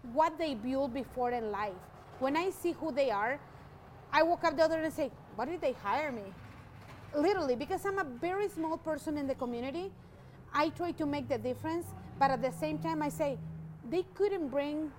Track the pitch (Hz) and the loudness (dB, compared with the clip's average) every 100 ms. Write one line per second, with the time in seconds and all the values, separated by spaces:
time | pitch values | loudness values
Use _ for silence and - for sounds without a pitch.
0 | 247 254 320 320 320 233 247 269 277 247 | 0 4 4 4 -2 0 0 0 0 -2
1 | 226 254 247 240 220 202 208 185 - - | -4 -2 0 0 -2 -2 -4 -6 -14 -18
2 | - - 262 302 370 - 339 - 320 269 | -18 -2 2 4 2 0 -2 0 -2 2
3 | 277 202 220 285 - - - - - - | 4 4 2 0 -6 -18 -18 -18 -18 -18
4 | - 294 330 339 330 285 320 320 311 277 | 2 4 6 6 4 6 6 6 0 0
5 | 302 - - - 254 339 311 240 202 247 | -2 -2 -12 -4 -4 0 0 0 0 2
6 | 302 233 196 180 - - - - - - | 0 -4 -8 -12 -16 -16 -18 -18 -16 -16
7 | - 294 320 403 285 247 285 370 403 392 | -4 4 4 4 4 2 0 0 2 0
8 | 320 240 339 381 403 320 320 320 320 302 | -2 0 0 2 0 0 -2 0 -2 -2
9 | 311 294 277 269 240 240 254 330 392 - | 0 -2 0 0 -2 -2 -2 -4 -6 -8
10 | - - - - - 247 311 - 349 330 | -20 -20 -18 -18 -2 2 2 2 -4 0
11 | 302 285 240 254 240 247 311 339 - - | 0 0 0 0 0 -2 -2 -2 -4 -10
12 | - - 269 254 254 247 311 302 330 320 | -12 2 4 4 0 0 -2 0 0 2
13 | 294 294 285 262 - - - - 233 330 | 0 2 0 0 -6 -10 -12 -12 -2 -2
14 | 359 - 403 381 285 277 285 302 311 | -2 2 2 2 0 2 0 0 -4